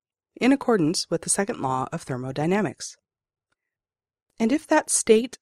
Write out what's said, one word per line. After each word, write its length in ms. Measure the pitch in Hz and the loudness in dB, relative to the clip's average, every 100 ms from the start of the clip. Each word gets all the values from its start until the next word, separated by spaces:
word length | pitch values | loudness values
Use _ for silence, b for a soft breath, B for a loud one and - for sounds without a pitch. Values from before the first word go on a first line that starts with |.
| _ _ _ - | _ _ _ -2
in 120 | 240 | 2
accordance 560 | 277 - 214 151 - - | 2 2 2 2 0 -4
with 140 | 165 | -4
the 80 | - | -2
second 300 | - 202 - | -2 -2 -4
law 260 | 135 131 131 | -4 -4 -4
of 100 | - | -8
thermodynamics. 920 | - 127 131 135 160 202 160 - - - _ _ _ _ _ _ _ _ _ _ _ _ _ - | -8 -8 -6 -4 0 0 -2 -6 -14 -16 _ _ _ _ _ _ _ _ _ _ _ _ _ -2
And 120 | 226 | 0
if 160 | 302 - | 0 2
that 240 | 311 - | 0 2
state 480 | - - 220 254 - | 0 4 4 4 -8